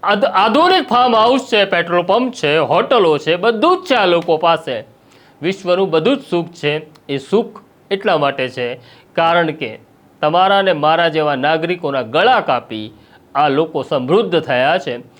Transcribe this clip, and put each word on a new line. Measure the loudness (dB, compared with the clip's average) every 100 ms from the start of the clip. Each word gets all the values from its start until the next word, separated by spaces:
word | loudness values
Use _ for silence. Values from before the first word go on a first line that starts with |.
આધ-, | 0 0
આધુનિક | 0 2 2 2 2 2 0
ફાર્મ | 0 2 4
હાઉસ | 2 2
છે, | 0 0
પેટ્રોલ | 2 0 0 -2
પંપ | 2 0 0
છે, | -4 0 0
હોટલો | 2 0 2 2 2 0
છે, | 0 0
બધું | 0 2 2 0
જ | 0
છે |
આ | 0 2
લોકો | 2 0 0
પાસે. | 2 0 -2 -8 -10 _ _ _ _ _
વિશ્વનું | -6 -6 -2 0 2
બધું | 2 0 -2
જ | -2
સુખ | -6 -6
છે. | -6 -4 -4 -8 -20 -8
એ | -8
સુખ | -2 -2 -2 -10 _ _ _
એટલા | -4 0 0
માટે | 0 -2 -6
છે | -6 -8 -8 -16 -20 _
કારણ | 0 2 2 0
કે | -4 -10 -10 _ _ _ _
તમારા | 0 2 2 2
ને | 2
મારા | 2 2 2 2
જેવા | 0 -2
નાગરિકોના | 0 0 0 -2 -4 -4 -4
ગળા | -2 0 2 2
કાપી | 0 -4 -4 -12 -12 -16 -20 -20 _
આ | -2 0
લોકો | 0 -2 -4
સમૃદ્ધ | -4 -4 0 0 2 -2
થયા | 0 0 2 0
છે. | -4 -10 -12 _